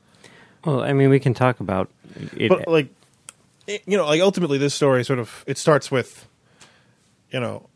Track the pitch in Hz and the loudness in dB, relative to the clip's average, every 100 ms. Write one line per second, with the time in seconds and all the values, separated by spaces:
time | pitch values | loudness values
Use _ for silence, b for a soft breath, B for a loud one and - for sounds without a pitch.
0 | B B B B B B 165 131 113 139 | B B B B B B -4 -2 0 4
1 | 135 135 131 113 127 120 98 95 - _ | 4 4 2 2 0 0 -4 -4 -6 _
2 | - - - - 113 185 - 160 135 _ | -20 -16 -12 -2 2 2 2 0 0 _
3 | _ _ - - _ _ - 208 - 202 | _ _ -20 -20 _ _ -12 -10 -4 -2
4 | 151 160 190 190 165 139 143 - 143 127 | 0 2 2 0 -2 0 -2 0 2 2
5 | 117 127 110 - - 131 170 143 - 131 | 0 -4 -6 -12 -10 -4 2 2 2 -4
6 | - - - _ _ b b b b b | -4 -12 -20 _ _ b b b b b
7 | b _ _ 127 113 104 _ | b _ _ -6 -6 -8 _